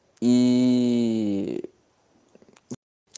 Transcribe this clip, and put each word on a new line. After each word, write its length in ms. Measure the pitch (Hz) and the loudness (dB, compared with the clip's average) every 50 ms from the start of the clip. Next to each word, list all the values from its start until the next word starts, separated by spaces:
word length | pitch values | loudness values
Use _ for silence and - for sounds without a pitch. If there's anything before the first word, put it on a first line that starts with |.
| _ _ _ _ | _ _ _ _
E 1400 | 117 123 123 123 123 123 123 123 127 127 123 123 123 120 120 120 117 117 113 110 107 101 101 98 95 - 58 - - - _ _ _ _ _ _ _ _ _ _ _ _ _ _ _ _ _ _ _ _ - - _ _ _ _ _ _ _ | 0 2 2 4 4 2 2 2 2 2 2 2 0 0 0 0 -2 -2 -2 -2 -2 -2 -4 -4 -4 -6 -8 -10 -12 -14 _ _ _ _ _ _ _ _ _ _ _ _ _ _ _ _ _ _ _ _ -18 -18 _ _ _ _ _ _ _